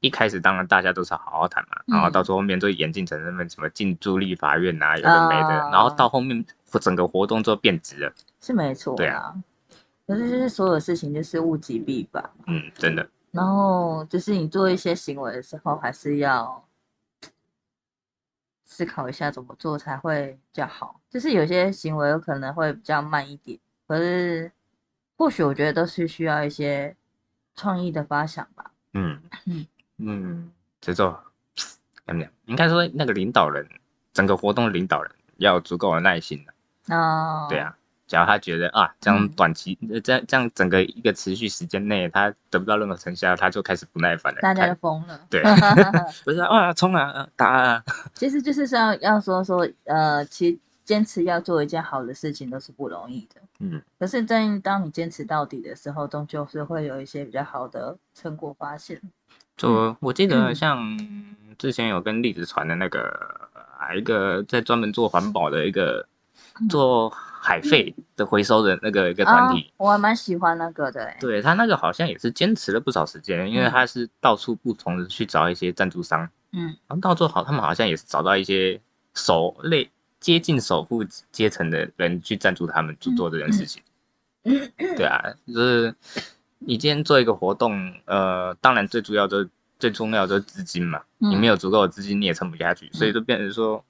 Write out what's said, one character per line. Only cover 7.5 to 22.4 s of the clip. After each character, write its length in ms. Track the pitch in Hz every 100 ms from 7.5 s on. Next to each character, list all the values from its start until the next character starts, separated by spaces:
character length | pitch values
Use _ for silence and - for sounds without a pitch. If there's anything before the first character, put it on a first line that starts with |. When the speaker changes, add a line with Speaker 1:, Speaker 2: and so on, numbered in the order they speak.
Speaker 1:
后 60 | 107
变 240 | 110 87
质 160 | - 71
了。 120 | 71 - - _
Speaker 2:
是 120 | -
没 220 | 247 147
错 180 | 135 -
啦。 40 | 131
Speaker 1:
对 100 | -
啊。 260 | - - 180 180 _ _ - _ _ -
Speaker 2:
可 80 |
是 140 | 202 240
就 80 | 247
是 140 | 254
所 180 | - 190
有 100 | 160
事 160 | 151
情 200 | 170 147
就 80 | 147
是 180 | 156 165
物 160 | 165 156
极 220 | - 113
必 280 | - 131 101
反 100 | -
嘛。 220 | - _ -
Speaker 1:
嗯， 220 | 82 -
真 200 | - 85
的。 140 | 80 - _ _
Speaker 2:
然 120 | 175 185
后 580 | 196 196 185 175 160 156
就 80 | 180
是 160 | 185
你 120 | 202 156
做 220 | 190 190
一 80 | 180
些 180 | 185
行 240 | 175 - 139
为 140 | 131
的 100 | 120
时 160 | 123 151
候， 100 | 160 151
还 140 | 135
是 280 | 127 147 147
要 440 | 139 131 117 131 _ _ _ _ _ _ - _ _ _ _ _ _ _ _ _ _ _ _ _ _
思 180 | -
考 240 | 170 - 131
一 40 |
下 160 | 147 147
怎 120 | 143
么 140 | 127 -
做 200 | 165 147
才 180 | - 135
会 420 | 165 151 139 135 _
比 80 | -
较 60 | 139
好。 340 | - - - _
就 100 | 254
是 140 | 269
有 140 | 220 156
些 260 | 180 185
行 240 | 196 160 156
为 140 | 147
有 80 | 156
可 180 | 160
能 140 | 139